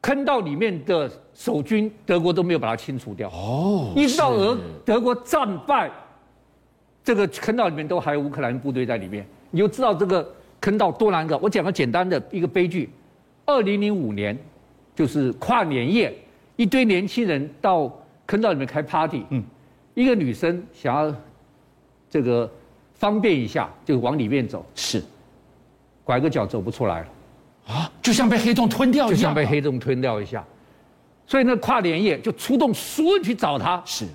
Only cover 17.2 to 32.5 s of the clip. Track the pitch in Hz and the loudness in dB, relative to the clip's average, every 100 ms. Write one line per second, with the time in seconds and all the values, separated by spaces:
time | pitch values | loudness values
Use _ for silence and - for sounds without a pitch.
17.2 | 220 147 147 - 202 180 135 - - _ | 0 -2 -4 -2 2 2 0 -6 -20 _
18.2 | - 202 220 156 135 151 131 165 160 156 | -4 0 2 0 -2 -4 -2 -2 -2 -4
19.2 | 98 131 104 - _ _ _ - 254 233 | -4 -6 -6 -16 _ _ _ 0 2 2
20.2 | 139 110 165 175 190 - 135 135 151 131 | 0 -2 -2 -2 -8 -8 -2 0 -2 -4
21.2 | - - _ _ _ _ _ _ _ 151 | -12 -20 _ _ _ _ _ _ _ 0
22.2 | 123 120 113 - - - _ _ 208 214 | 2 2 0 -8 -20 -20 _ _ 0 2
23.2 | 214 156 110 156 95 - - 131 120 147 | 2 2 0 -4 -4 -8 -2 0 0 0
24.2 | 110 139 117 90 - - - - - - | 0 0 -2 -6 -12 -10 -4 -4 -4 -18
25.2 | - _ _ _ _ _ _ _ - 123 | -20 _ _ _ _ _ _ _ -2 0
26.2 | 151 147 101 113 90 - 113 82 82 - | 2 0 -2 -2 -6 -2 -2 -2 -8 -18
27.2 | - - _ _ - 120 160 - - 226 | -20 -20 _ _ -8 -6 -6 -2 0 4
28.2 | 240 226 226 233 226 - 262 269 240 165 | 4 4 4 4 2 2 2 4 4 4
29.2 | 160 147 143 147 143 127 120 127 127 107 | 2 2 2 2 0 -2 -2 0 0 -2
30.2 | 101 110 - - _ _ _ _ _ _ | -4 -10 -12 -20 _ _ _ _ _ _
31.2 | _ 269 254 247 - 247 175 160 208 151 | _ 2 4 2 2 2 2 0 0 0
32.2 | 226 - - | -4 -6 -2